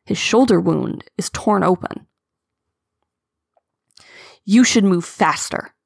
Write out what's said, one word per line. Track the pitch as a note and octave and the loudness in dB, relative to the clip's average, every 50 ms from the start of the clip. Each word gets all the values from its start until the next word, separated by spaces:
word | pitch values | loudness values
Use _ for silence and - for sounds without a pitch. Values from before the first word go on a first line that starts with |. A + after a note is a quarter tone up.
| _ | _
His | - G#3 - | -6 -6 -4
shoulder | - - - A#3 C4+ A#3 G3+ E3 | -2 0 2 2 4 4 2 2
wound | F3+ F3+ D#3+ D3+ A#2+ A2 - - - _ _ | 2 0 -2 -2 -4 -6 -8 -10 -14 _ _
is | - F3 - | -10 -10 -8
torn | - - - G#3+ G#3 F#3+ | -10 -4 -2 0 0 2
open. | E3+ F3 F#3 - - - - - - _ _ _ _ _ _ _ _ _ _ _ _ _ _ _ _ _ _ _ _ _ _ _ _ _ _ _ _ _ _ _ _ _ _ _ _ _ _ _ _ - - - - - - _ _ | 2 0 0 -2 -4 -8 -12 -16 -20 _ _ _ _ _ _ _ _ _ _ _ _ _ _ _ _ _ _ _ _ _ _ _ _ _ _ _ _ _ _ _ _ _ _ _ _ _ _ _ _ -20 -20 -20 -20 -20 -20 _ _
"You | G3 G3 A#3+ B3+ | 2 4 4 4
should | - - A#3 G3 | 4 4 2 2
move | G3 F3+ F3 E3+ | 2 2 0 -2
faster," | - - - F#3 D#3 - - - - - - - - _ _ _ | -6 -4 -2 -2 0 0 -2 -6 -8 -8 -8 -10 -12 _ _ _